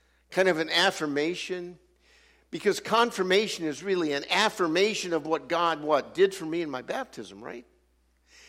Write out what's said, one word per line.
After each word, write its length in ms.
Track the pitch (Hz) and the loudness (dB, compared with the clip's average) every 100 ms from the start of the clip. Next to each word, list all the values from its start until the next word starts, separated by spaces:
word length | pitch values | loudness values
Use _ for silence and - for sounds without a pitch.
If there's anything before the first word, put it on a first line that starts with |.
| _ _ _ | _ _ _
Kind 180 | - 190 | 2 4
of 120 | 160 | 2
an 100 | 160 | 2
affirmation, 1080 | 170 190 185 156 143 156 175 - 180 175 175 _ _ _ _ _ _ _ | 2 2 2 -2 0 0 -2 -6 -8 -10 -14 _ _ _ _ _ _ _
because 280 | - 208 175 | -4 0 0
confirmation 880 | - 220 240 226 185 190 220 - 160 | 2 4 4 2 2 4 2 -2 -4
is 180 | 139 | -4
really 300 | 185 185 156 | -2 0 0
an 100 | 143 - | -2 0
affirmation 840 | 185 214 - 175 165 208 202 185 | 2 2 2 0 2 2 0 -2
of 120 | 165 151 | -4 -2
what 240 | 156 135 | -4 -2
God, 320 | 170 170 156 | 0 0 0
what, 320 | 151 147 123 | 2 0 0
did 220 | - 196 190 | 2 2 2
for 100 | 160 | -6
me 160 | 165 | -4
in 80 | 160 | -4
my 140 | 131 | -6
baptism, 600 | 120 - 262 - 98 98 | -6 -8 -8 -12 -16 -14
right? 220 | - - 247 _ _ _ _ _ _ - | -14 -16 -18 _ _ _ _ _ _ -20